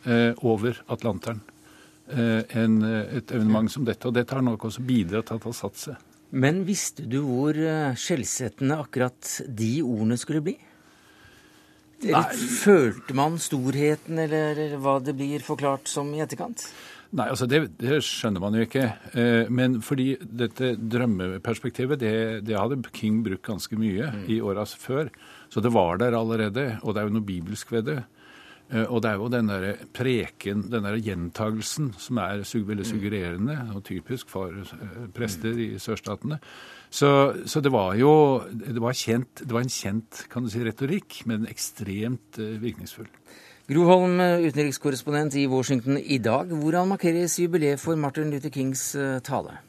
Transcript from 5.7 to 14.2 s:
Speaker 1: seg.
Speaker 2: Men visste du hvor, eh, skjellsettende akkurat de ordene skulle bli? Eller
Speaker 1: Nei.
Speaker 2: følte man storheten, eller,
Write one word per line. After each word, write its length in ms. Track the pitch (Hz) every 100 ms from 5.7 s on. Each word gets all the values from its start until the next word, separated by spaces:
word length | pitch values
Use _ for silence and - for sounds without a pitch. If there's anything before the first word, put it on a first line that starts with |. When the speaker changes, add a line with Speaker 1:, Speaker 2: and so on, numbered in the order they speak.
| -
Speaker 1:
seg. 200 | - 131 - _ _
Speaker 2:
Men 300 | 131 131 180
visste 400 | 185 202 - - 110
du 100 | 127
hvor, 260 | 143 123 147
eh, 400 | 151 160 156 147
skjellsettende 840 | 120 - 165 113 - 123 - 135 156
akkurat 600 | 143 131 123 - - - -
de 280 | 110 110 135
ordene 340 | 131 113 110 120
skulle 240 | - 151
bli? 140 | 151 277 - - - - - - - - - - _ _ _ -
Eller 200 | 247 156
Speaker 1:
Nei. 140 | - 233
Speaker 2:
følte 760 | 240 240 208 190 123 92 -
man 220 | 131 147 165
storheten, 800 | - 143 127 135 147 151 -
eller, 380 | 160